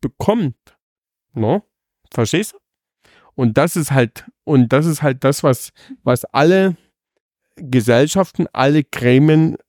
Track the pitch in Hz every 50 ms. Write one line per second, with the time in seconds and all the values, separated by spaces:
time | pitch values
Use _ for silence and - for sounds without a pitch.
0 | - 127 _ - - 190 220 240 175 131 - _ _ _ _ _ _ _ _ _
1 | _ _ _ _ _ _ - 123 107 110 165 208 - _ _ _ _ _ _ _
2 | _ _ - 127 113 - - 175 214 - - - _ _ _ _ _ _ _ _
3 | _ _ _ _ _ _ - - 127 113 107 135 151 170 - 175 147 - 139 131
4 | 120 110 - - - - - _ - - 147 127 120 110 127 143 160 170 147 -
5 | 156 143 131 135 - 135 143 - - 143 123 - - - _ _ - - 269 -
6 | - 127 123 - - - - 131 151 170 190 190 190 190 165 - _ _ _ _
7 | _ _ _ _ _ _ _ _ _ _ _ - 175 127 123 127 104 120 117 123
8 | 147 160 - 196 185 - - - 170 - - - 131 139 147 156 143 - - -
9 | 120 120 127 131 151 156 156 160 160 160 - - _